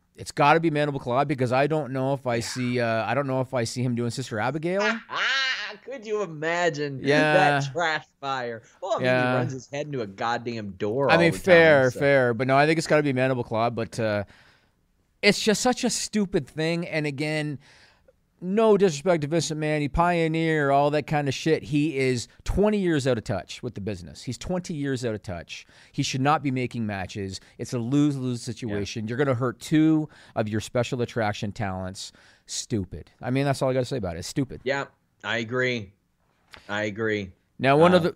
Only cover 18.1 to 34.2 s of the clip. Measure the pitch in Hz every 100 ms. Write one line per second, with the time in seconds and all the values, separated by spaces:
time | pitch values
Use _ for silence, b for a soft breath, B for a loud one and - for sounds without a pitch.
18.1 | _ _ _ 180 208 220 202 196 143 180
19.1 | 175 143 170 - 156 151 151 143 165 175
20.1 | 175 165 160 160 156 143 139 143 151 -
21.1 | 151 143 127 160 147 107 147 151 135 131
22.1 | 127 - b - - 208 208 180 156 131
23.1 | 120 - 98 - - 123 107 101 92 85
24.1 | 78 - 120 - 180 180 151 139 131 120
25.1 | 107 - 85 76 - B B B - 127
26.1 | 135 139 147 143 127 123 120 107 98 90
27.1 | 107 98 98 b b 120 127 117 143 147
28.1 | 139 127 120 123 110 120 101 98 113 107
29.1 | 120 143 117 127 - - 156 156 156 156
30.1 | B B - 110 107 - 123 117 127 117
31.1 | 120 104 104 104 95 101 92 92 95 -
32.1 | b b b - - - 110 87 82 -
33.1 | _ 120 131 143 135 135 131 123 135 90
34.1 | 82